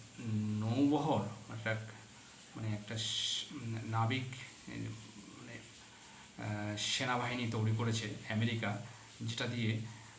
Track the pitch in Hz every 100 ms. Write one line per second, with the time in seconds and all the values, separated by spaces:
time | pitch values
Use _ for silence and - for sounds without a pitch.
0 | - - 117 107 107 107 110 127 143 143
1 | 147 113 104 - - 113 110 110 - -
2 | - - - - - - 110 101 - 110
3 | 113 - - - - 143 113 113 110 113
4 | 117 131 131 - - - - 113 113 113
5 | - - - - 120 117 - - - -
6 | - - - - 110 104 104 101 - -
7 | 127 123 123 123 113 113 107 110 117 110
8 | 107 - - 110 117 110 104 - - -
9 | - - 113 - 120 117 110 110 - -
10 | -